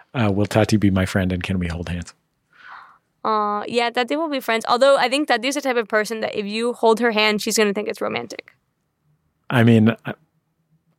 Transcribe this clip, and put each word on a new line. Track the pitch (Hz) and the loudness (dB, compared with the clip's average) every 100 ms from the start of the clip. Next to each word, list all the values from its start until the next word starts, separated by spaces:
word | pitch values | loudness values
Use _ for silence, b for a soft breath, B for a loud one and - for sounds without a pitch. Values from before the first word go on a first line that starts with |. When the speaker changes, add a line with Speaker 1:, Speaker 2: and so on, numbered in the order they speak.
| B 135 | B -2
Speaker 1:
uh, | 107 | -2
"Will | 98 104 | 0 0
Tati | 110 107 107 | 2 2 2
be | 101 | 2
my | 95 92 | 2 0
friend, | 101 92 | -2 -2
and | 90 | -2
can | 87 92 | -4 -4
we | 87 | -4
hold | 82 82 | -6 -8
hands?" | 87 87 _ _ _ _ B B B B B _ _ | -10 -10 _ _ _ _ B B B B B _ _
Speaker 2:
Uh, | - 214 208 208 - | -4 -2 -2 -6 -4
yeah, | 233 233 | -2 -2
Tati | 240 247 294 | -2 -2 -2
will | 330 | -2
be | 277 | -4
friends. | 233 226 - | -4 -4 0
Although | 233 277 277 | 4 4 4
I | 247 | 2
think | 269 302 | 0 0
Tati | 240 254 | 0 -2
is | |
the | 277 | -2
type | 277 240 | -2 -2
of | 214 | 0
person | 220 208 226 | -2 -2 -4
that | 214 - | -6 -6
if | 202 | -6
you | 214 240 | -4 -4
hold | 233 226 220 | 0 2 4
her | 233 | 2
hand, | 214 214 214 | 2 2 0
she's | 226 208 | -2 0
gonna | 208 | 0
think | 202 214 | -2 -8
it's | 208 | -6
romantic. | 208 226 226 - - _ _ _ _ _ _ _ _ _ - | -6 -6 -10 -16 -20 _ _ _ _ _ _ _ _ _ -2
Speaker 1:
I | 131 | 4
mean, | 117 113 110 113 - | 6 6 6 2 -6
I, | - _ _ _ _ _ _ _ | -14 _ _ _ _ _ _ _